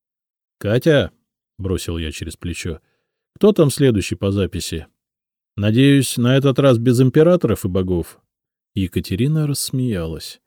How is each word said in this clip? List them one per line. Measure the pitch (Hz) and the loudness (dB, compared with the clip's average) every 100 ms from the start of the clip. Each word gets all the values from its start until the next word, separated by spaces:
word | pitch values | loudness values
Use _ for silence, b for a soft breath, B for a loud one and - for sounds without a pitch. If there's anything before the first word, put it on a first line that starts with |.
| _ _ _ _ _ _ | _ _ _ _ _ _
"Катя", — | 101 123 165 143 87 - _ _ _ - | -2 0 2 2 0 -6 _ _ _ -10
бросил | 95 87 - 82 | -4 -4 -4 -6
я | 80 | -8
через | - 80 - | -8 -12 -10
плечо, — | 87 82 90 78 _ _ _ _ _ | -10 -8 -8 -10 _ _ _ _ _
"кто | _ 202 | _ 2
там | 202 151 | 4 2
следующий | - 135 107 - | 4 2 2 -2
по | - 98 | -4 -2
записи? | 101 90 85 - 82 - _ _ _ _ _ _ - | -2 -2 -4 -8 -10 -12 _ _ _ _ _ _ -4
Надеюсь, | 104 113 139 139 123 - | 0 4 4 4 2 0
на | 120 135 | 0 2
этот | 139 131 | 2 2
раз | 139 117 | 2 4
без | 120 120 | 2 2
императоров | 131 151 165 180 127 98 | 4 4 4 4 0 -2
и | 98 | -2
богов?" | 92 92 87 80 - _ _ _ _ _ | -4 -2 -2 -4 -14 _ _ _ _ _
Екатерина | 101 92 - - 92 135 156 147 | -6 -4 -4 -4 -2 -2 -2 -2
рассмеялась. | 139 - 131 127 95 82 78 - - | -4 -6 -4 -4 -4 -6 -10 -14 -20